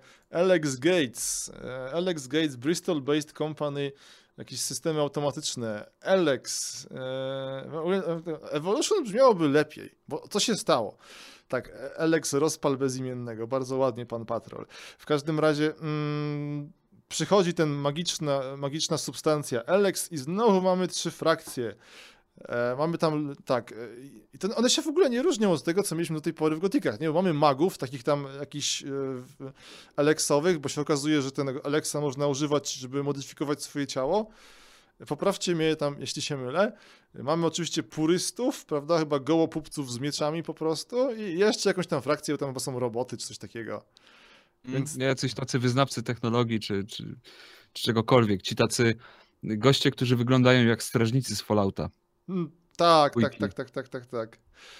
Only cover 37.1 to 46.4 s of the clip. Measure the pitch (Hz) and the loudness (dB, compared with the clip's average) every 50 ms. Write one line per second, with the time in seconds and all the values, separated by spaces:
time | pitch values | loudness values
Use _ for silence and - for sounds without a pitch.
37.1 | - - 113 139 160 170 165 156 160 170 160 - - 160 - - - 151 156 160 | -16 -6 -2 0 0 2 2 0 0 -2 -4 -2 -2 -4 -4 -4 -4 0 2 2
38.1 | 180 175 - - - - 247 294 262 - - - 151 143 143 151 170 160 160 147 | 2 2 0 -4 -4 -2 -2 -2 -2 -4 -6 -4 -4 -4 0 2 2 2 2 0
39.1 | 147 139 127 143 165 165 160 156 - 160 151 - - 156 135 123 120 117 135 147 | 0 -2 2 2 4 4 4 2 0 -6 -8 -6 -8 -8 -6 -6 -6 -4 -4 -4
40.1 | - - 151 147 160 170 156 - 147 - 160 160 160 - - - 240 247 262 277 | -2 -2 -2 -2 -2 -4 -6 -8 -8 -4 -2 -2 -2 -2 -4 -4 -2 0 0 0
41.1 | 226 220 214 190 160 175 202 214 208 - - 196 175 180 165 - 170 135 117 143 | -2 -4 -6 -4 2 2 4 4 4 2 2 0 2 0 -2 -2 -2 -2 0 0
42.1 | 151 143 - - 147 139 147 135 127 131 - 147 127 123 127 120 110 117 127 - | -2 -2 0 -4 -2 -2 -2 -4 -4 -6 -6 -4 -4 -2 -2 -2 -2 -4 -4 -4
43.1 | 120 110 - - 110 - 110 98 - 117 110 110 107 - - _ _ _ _ - | -6 -10 -10 -12 -12 -14 -16 -12 -10 -10 -8 -6 -8 -8 -10 _ _ _ _ -20
44.1 | - - - - - - _ _ _ _ - 127 131 135 135 151 - 127 131 135 | -20 -20 -20 -20 -20 -20 _ _ _ _ -10 -4 -4 -4 -4 -4 -4 -2 0 0
45.1 | 131 - 135 123 - - 131 - - 123 120 127 120 135 139 - - 120 113 - | 0 0 -2 -4 -4 -4 -4 -2 0 2 2 4 4 4 2 2 0 -4 -4 -4
46.1 | 117 - - 113 113 123 | -4 -2 0 2 2 2